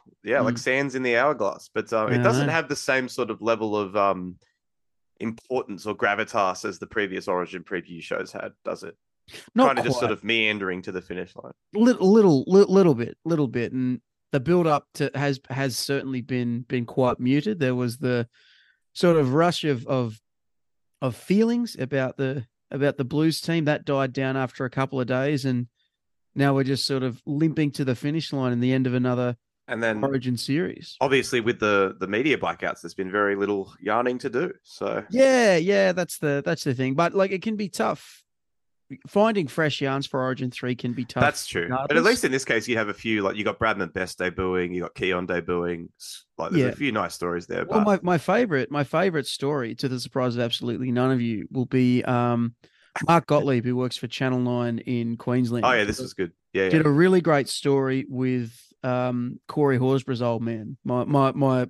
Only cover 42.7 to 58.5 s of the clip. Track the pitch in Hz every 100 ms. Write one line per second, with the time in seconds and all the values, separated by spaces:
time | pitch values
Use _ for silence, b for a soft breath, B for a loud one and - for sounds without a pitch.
42.7 | 113 104 95 113 107 98 104 107 98 113
43.7 | 101 85 92 92 - 90 87 92 90 90
44.7 | 90 85 - 95 90 90 87 82 87 87
45.7 | 85 87 _ - - _ - 165 165 123
46.7 | - 143 107 90 - 87 87 87 90 87
47.7 | 220 208 190 175 170 - 214 240 139 117
48.7 | 147 135 160 190 156 127 - 139 147 117
49.7 | 120 139 127 - 135 127 120 120 - 120
50.7 | 113 127 120 131 127 117 107 - 131 117
51.7 | 131 123 123 - 123 120 120 117 - b
52.7 | b b - 131 170 - 147 139 123 120
53.7 | 123 123 - 123 - 131 127 123 123 120
54.7 | 117 - 120 117 113 - 123 120 120 120
55.7 | 120 104 110 - - 87 _ _ 95 95
56.7 | 160 151 143 180 185 165 143 120 - 143
57.7 | 139 131 135 - 127 127 127 117